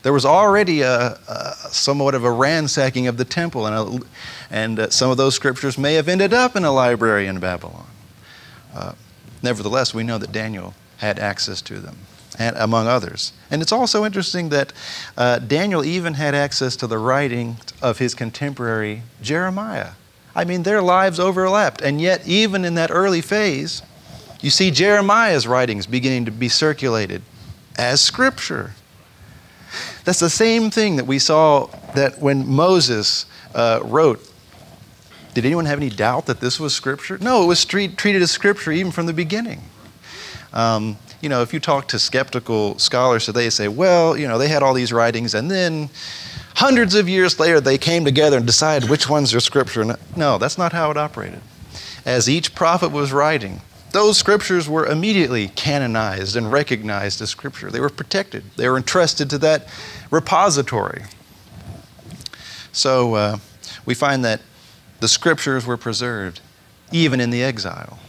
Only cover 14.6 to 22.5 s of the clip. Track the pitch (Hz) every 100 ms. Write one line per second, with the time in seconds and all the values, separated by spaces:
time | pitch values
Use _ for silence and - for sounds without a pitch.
14.6 | 139 - - - - - 123 120 117 147
15.6 | 202 175 143 180 170 143 151 143 143 -
16.6 | 131 - 120 110 117 135 143 120 117 117
17.6 | - - 127 110 127 - 113 - 143 131
18.6 | 117 110 107 107 117 - 104 156 185 185
19.6 | 220 185 90 - _ _ - - 175 180
20.6 | 175 208 180 185 190 170 185 185 185 202
21.6 | 185 - 135 147 170 185 - 190 220